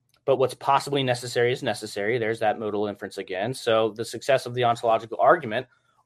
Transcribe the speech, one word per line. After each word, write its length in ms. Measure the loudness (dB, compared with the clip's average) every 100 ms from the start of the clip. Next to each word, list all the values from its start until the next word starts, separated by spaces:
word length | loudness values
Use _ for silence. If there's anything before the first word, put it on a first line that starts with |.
| _ _ 0
But 120 | 2
what's 160 | 2
possibly 480 | 0 0 0 2 0
necessary 480 | 0 0 -2 0 2
is 120 | 2
necessary. 560 | -2 -4 -6 -4 -2 0
There's 200 | 0 0
that 200 | 0 0
modal 260 | -2 -2 -2
inference 300 | -4 -10 -10
again. 360 | -8 -4 -4
So 360 | -4 2 2 2
the 140 | -2 -8
success 400 | -6 0 0 0
of 80 |
the 100 | 0
ontological 540 | 0 2 2 0 0 2
argument 460 | 4 4 2 -6 -6 _ _ _